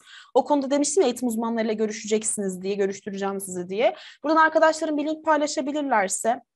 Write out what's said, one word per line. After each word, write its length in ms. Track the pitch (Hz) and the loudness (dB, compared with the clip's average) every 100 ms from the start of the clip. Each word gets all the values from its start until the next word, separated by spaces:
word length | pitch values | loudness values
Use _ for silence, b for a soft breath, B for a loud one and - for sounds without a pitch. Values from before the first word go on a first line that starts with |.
| B B B | B B B
O 120 | 254 262 | 0 2
konuda 260 | 294 262 | 2 2
demiştim 300 | 285 294 392 | 0 2 2
ya, 60 | 269 | 2
eğitim 200 | 247 247 | 2 -4
uzmanlarıyla 460 | 220 226 233 226 | -2 -2 0 -2
görüşeceksiniz 880 | 214 214 214 208 214 214 - 196 180 | 0 -2 -4 -2 -2 0 -2 -4 -4
diye, 120 | 190 202 | -4 -2
görüştüreceğim 640 | 196 196 208 196 196 196 | -2 -4 -8 -6 -4 -4
sizi 300 | 196 180 175 | -6 -8 -6
diye. 260 | 196 302 B B B | 0 0 B B B
Buradan 120 | 294 320 | 2 4
arkadaşlarım 600 | 320 320 320 311 320 294 | 4 6 4 4 -2 -2
bir 80 | 294 | -4
link 200 | 311 320 | -2 0
paylaşabilirlerse 1160 | 302 294 311 285 294 277 214 196 - 226 254 - | 2 0 -2 -4 -4 0 0 0 -2 -2 -4 -6